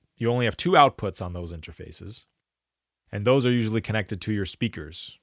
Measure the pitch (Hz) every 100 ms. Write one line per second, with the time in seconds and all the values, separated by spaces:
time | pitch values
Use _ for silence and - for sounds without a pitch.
0 | _ - 113 120 117 - 175 180 139 -
1 | 101 - 90 87 85 85 80 85 82 80
2 | 92 107 - _ _ _ _ _ _ _
3 | - 104 104 135 123 123 110 110 - 107
4 | 95 95 - 104 95 - 117 - 76 80
5 | - -